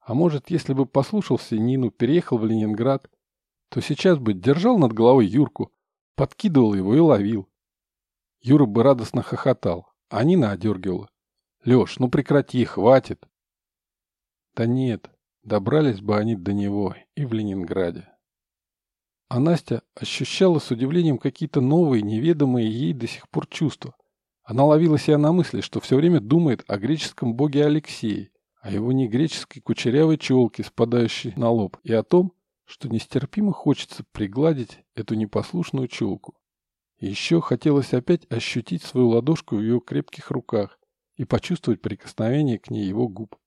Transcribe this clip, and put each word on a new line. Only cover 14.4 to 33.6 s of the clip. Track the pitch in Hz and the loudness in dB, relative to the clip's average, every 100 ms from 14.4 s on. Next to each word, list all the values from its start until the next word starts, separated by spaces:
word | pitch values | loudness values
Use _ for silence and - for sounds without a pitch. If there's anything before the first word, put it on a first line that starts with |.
| _ - | _ -4
Да | 117 | -2
нет, | 127 131 104 - _ _ _ | 0 -2 -4 -10 _ _ _
добрались | 107 104 98 151 151 98 | -4 -2 0 0 0 -2
бы | 104 104 | -2 -2
они | 107 107 | 0 -4
до | 87 | -4
него | 101 101 101 98 - _ - | -2 -2 -2 -4 -6 _ -8
и | 135 | -6
в | |
Ленинграде. | 113 104 95 85 92 87 85 - _ _ _ _ _ _ _ _ _ _ _ _ | -4 -4 -6 -6 -4 -4 -6 -18 _ _ _ _ _ _ _ _ _ _ _ _
А | 123 | -2
Настя | 156 165 - 117 _ - | 2 0 -2 -8 _ -12
ощущала | - - 131 - 190 156 | -10 -6 -8 2 2 2
с | - | -2
удивлением | 117 131 170 165 123 | -4 0 2 2 0
какие-то | 143 - 156 147 | -2 -4 -4 0
новые, | 127 160 165 120 | 2 4 4 2
неведомые | 104 110 156 160 139 123 110 | 0 0 0 2 2 2 0
ей | 110 151 | -2 -4
до | 143 117 | -4 -8
сих | - - | -10 -8
пор | 156 - | -8 -8
чувства. | - 151 - 131 _ _ _ _ _ | -4 -4 -4 -16 _ _ _ _ _
Она | - 110 | -6 2
ловила | 147 151 170 147 | 4 6 4 2
себя | - 147 | 2 2
на | 147 | 4
мысли, | 180 160 110 | 2 0 -4
что | - 110 | -6 -8
все | - 131 | 0 2
время | 165 165 | 4 2
думает | 104 165 160 113 - | 2 2 2 -2 -6
о | 101 | -6
греческом | 107 156 - - 123 | -2 -4 -6 -6 -4
боге | 117 151 139 147 | -2 0 2 2
Алексее, | 151 - - 113 98 101 _ _ _ | 0 -2 -8 -6 -6 -8 _ _ _
о | 110 | -8
его | 98 117 | -4 0
негреческой | 131 123 117 160 - - 123 | 0 0 0 -2 -4 -14 -14
кучерявой | - 117 127 131 160 156 | -6 -4 0 2 2 0
челке, | - 127 117 - | 2 2 2 -2
спадающей | 107 - 117 120 117 - 120 107 | -10 -2 0 0 -2 -4 -10 -4
на | 117 | 0
лоб, | 117 95 - | 0 -2 -8
и | - | -2
о | 113 | -2
том, | - 180 185 _ _ _ _ | 2 2 2 _ _ _ _
что | - 127 | -14 -6
нестерпимо | 110 - 131 139 - 208 | -6 -4 -6 -4 -2 -2
хочется | - | -2